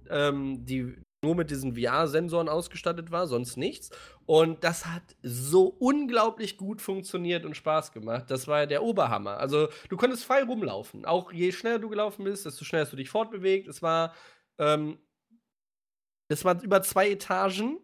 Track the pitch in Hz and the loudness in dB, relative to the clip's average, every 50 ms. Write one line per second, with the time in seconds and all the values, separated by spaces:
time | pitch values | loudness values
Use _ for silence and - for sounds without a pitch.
0 | - - - 147 147 147 143 139 135 135 135 120 120 127 131 131 123 127 - - | -10 -4 -2 0 2 2 0 0 -2 -4 -6 -6 -6 -6 -4 -4 -4 -6 -10 -14
1 | - _ _ _ - 151 170 175 165 151 147 131 135 131 117 120 120 117 127 151 | -20 _ _ _ -2 0 0 0 -2 -2 -4 -6 -4 -4 -2 -2 0 0 2 2
2 | 165 151 139 156 175 170 165 170 165 156 156 175 170 - - - - 175 170 170 | 2 2 2 0 0 0 0 0 0 0 -2 -2 -4 -6 -8 -6 -4 -4 -4 -4
3 | 165 170 170 170 180 151 123 120 123 120 - 127 147 220 - - - - - - | -6 -6 -4 -2 -2 0 -2 -2 -2 -4 -6 -4 -4 -4 -6 -8 -14 -18 -18 -20
4 | - - - _ _ - 156 160 165 165 160 - - 170 165 - - 165 170 175 | -20 -20 -20 _ _ 4 6 6 6 6 2 0 0 0 0 -2 -6 -8 -8 -10
5 | - - - _ - 123 120 123 131 143 175 185 185 185 - - 254 254 277 294 | -12 -16 -18 _ -10 -8 -6 -6 0 6 8 8 8 6 4 2 2 4 4 2
6 | 285 240 240 226 220 226 226 220 220 196 - - 190 196 220 208 - - 190 190 | 2 2 2 2 2 2 0 -2 -6 -8 -8 -8 -8 -8 -8 -6 -4 -4 -4 -4
7 | 185 - - 175 175 175 175 165 170 156 147 - - 156 156 156 151 - - 110 | -4 -6 -6 -4 -2 -2 -2 -2 -4 -6 -10 -4 -2 0 0 0 0 -4 -8 -10
8 | 107 113 113 123 123 - 135 127 - 151 147 147 147 139 143 143 220 233 226 190 | -6 -4 -4 -4 -4 -4 -6 -4 -2 0 2 2 2 2 0 0 0 0 2 2
9 | 147 117 113 104 101 101 101 - 139 135 143 151 151 151 - - - - 196 175 | 2 2 2 -2 -2 -4 -4 -4 -2 2 2 4 2 2 -2 -6 -10 -8 -2 0
10 | 240 262 254 233 - - 262 277 269 233 254 220 190 120 98 101 110 - - 107 | 0 0 0 -2 -2 2 2 2 2 2 -2 -4 -4 -4 -4 -6 -8 -12 -14 -6
11 | 107 - 170 180 180 180 175 170 175 185 180 - - 226 233 220 220 214 214 202 | -2 0 0 0 0 -4 -4 -2 0 0 0 -2 -2 -2 -2 -2 -4 -4 -2 -2
12 | 214 208 208 - 196 196 202 196 - 156 131 - 147 - - 160 151 - - 139 | -2 -2 -4 -4 -6 -6 -4 -6 -8 -12 -12 -12 -6 -2 0 0 0 0 -4 -8
13 | 131 - - 214 220 214 226 196 185 190 190 196 190 170 - - 170 160 160 165 | -6 -2 0 -2 0 -2 -4 -2 2 2 2 2 0 -4 -8 -4 0 2 2 2
14 | 165 165 - - - - - _ _ _ _ - 151 151 151 151 151 151 160 - | 2 0 -4 -10 -20 -20 -20 _ _ _ _ 0 2 4 4 4 2 -2 -8 -10
15 | _ _ _ _ _ _ _ _ _ _ _ _ _ _ _ _ _ _ _ _ | _ _ _ _ _ _ _ _ _ _ _ _ _ _ _ _ _ _ _ _
16 | _ _ _ _ _ - 151 147 - 185 175 175 - 196 202 190 190 - - 190 | _ _ _ _ _ -4 -2 0 2 2 2 2 2 4 4 4 4 2 2 2
17 | 196 208 202 196 - - 185 185 190 196 185 196 214 254 311 381 | 4 2 2 -2 -4 -4 -2 0 0 0 0 0 -2 -2 -4 -6